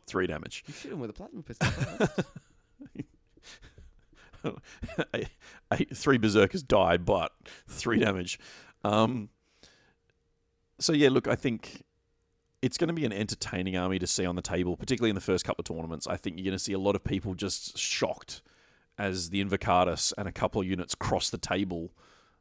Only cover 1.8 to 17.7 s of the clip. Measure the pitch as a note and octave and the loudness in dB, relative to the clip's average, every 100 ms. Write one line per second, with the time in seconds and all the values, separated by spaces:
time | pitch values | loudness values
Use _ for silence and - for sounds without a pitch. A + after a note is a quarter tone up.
1.8 | C3+ - F#3+ - - - - _ _ - | -4 0 0 0 -6 -10 -20 _ _ -20
2.8 | C#4 - - _ _ _ - - - - | -16 -14 -14 _ _ _ -20 -20 -20 -20
3.8 | - - _ _ - - E3+ - - - | -20 -20 _ _ -20 -10 -8 -8 -14 -14
4.8 | - E4+ - - - - - - - - | -8 -6 -6 -6 -8 -12 -20 -14 -4 -2
5.8 | - C3 D3 B2 G#2+ G#2 G2 F#3 C3+ G#2 | -2 0 4 4 6 6 6 4 4 6
6.8 | F2 F2 F2 F#2 E2 - - - - - | 8 4 4 2 0 -6 -20 -20 -14 -6
7.8 | A#2+ A2 G#2+ F#2+ F2+ - - - - _ | 0 2 2 0 -4 -8 -14 -20 -20 _
8.8 | G#2 G#2+ A2+ B2 G#2 _ _ _ - _ | 2 4 4 2 -6 _ _ _ -20 _
9.8 | _ _ _ _ _ _ _ _ _ - | _ _ _ _ _ _ _ _ _ -2
10.8 | - D3+ C#3 C3+ A2+ A#2+ C3 A2+ - - | 2 6 6 6 4 0 0 -4 -8 -18
11.8 | _ _ _ _ _ _ _ _ B2+ - | _ _ _ _ _ _ _ _ -2 0
12.8 | E3+ E3 B2+ G2+ A2 - - G2 F#2 F#2 | 0 0 -2 -2 -4 -4 -4 -2 0 0
13.8 | F#2 F#2 F2+ - F#2 F2+ - F2+ F2+ E2+ | 0 0 0 0 0 -2 -2 0 0 -2
14.8 | - A#2+ A#2 F#2+ - F#2 - - - E2 | -2 0 2 0 0 0 0 -4 -6 -8
15.8 | D#2+ D#2 - F2+ G2 E2+ F#2+ F#2+ - F#2+ | -8 -8 -6 -6 -6 -4 -2 -2 -2 0
16.8 | G2+ G2 - G2 G2 F#2 G2 - - | 0 0 -2 -4 -4 -4 -4 -4 -6